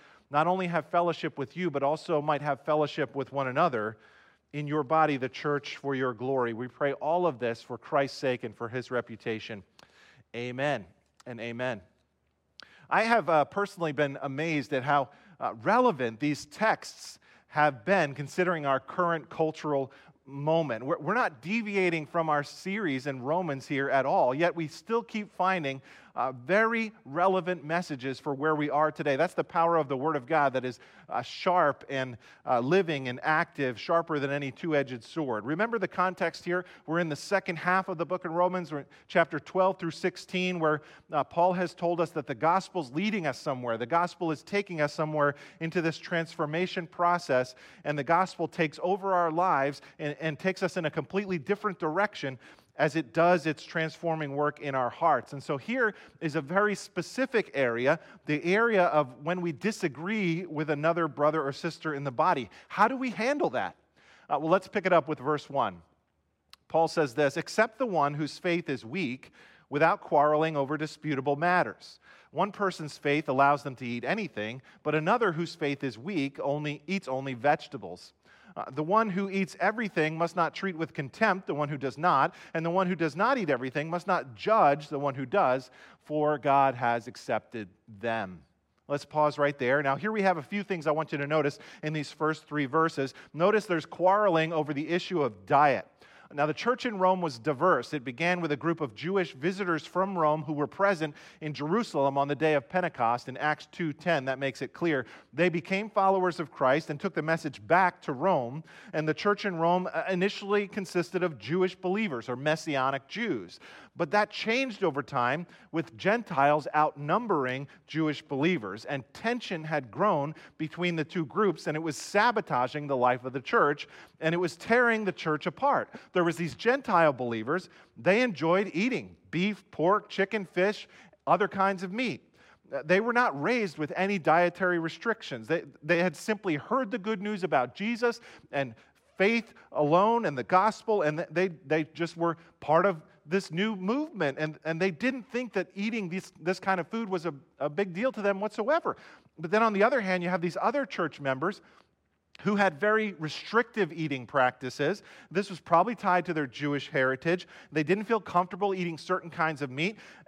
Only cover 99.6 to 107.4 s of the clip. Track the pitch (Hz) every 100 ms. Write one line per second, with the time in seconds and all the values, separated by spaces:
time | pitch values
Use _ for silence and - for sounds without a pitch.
99.6 | 185 165 - 180 196 185 156 156 147 147
100.6 | 147 - 196 180 156 147 - - 156 135
101.6 | 147 208 233 156 139 139 139 139 156 147
102.6 | - 180 175 - 117 120 - 131 151 151
103.6 | - - 165 139 180 160 131 131 139 131
104.6 | 131 - 170 143 127 - - 123 180 170
105.6 | - 190 214 208 196 196 185 160 151 -
106.6 | 135 147 - 143 196 - 151 160